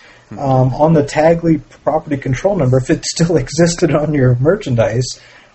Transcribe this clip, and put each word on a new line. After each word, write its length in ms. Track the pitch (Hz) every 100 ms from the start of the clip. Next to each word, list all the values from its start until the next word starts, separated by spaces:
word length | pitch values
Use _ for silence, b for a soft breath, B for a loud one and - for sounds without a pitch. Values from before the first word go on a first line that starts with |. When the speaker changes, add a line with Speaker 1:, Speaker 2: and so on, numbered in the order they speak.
| B B B
Speaker 1:
Hmm. 100 | 104
Speaker 2:
um, 360 | 139 131 131
on 180 | 123 151
the 80 | 165
Tagly 580 | 143 - 156 170 165 156 - -
property 320 | - 196 - 147
control 400 | - 131 - 196
number, 220 | 131 127
if 100 | 127
it 140 | 160
still 320 | - - 165 160
<laughs> 80 |
existed 500 | 127 143 170 170 165
on 200 | 147 151
your 200 | 151 127 120
merchandise, 840 | 143 202 190 117 110 120 131 - B B B